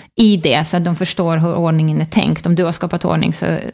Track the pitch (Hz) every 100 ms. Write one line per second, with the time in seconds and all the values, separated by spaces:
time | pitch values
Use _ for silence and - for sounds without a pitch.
0 | - - 220 196 160 127 160 180 175 165
1 | 180 - 170 160 170 170 165 160 156 156
2 | 160 - - 156 170 170 170 165 170 170
3 | 175 160 156 160 - 160 -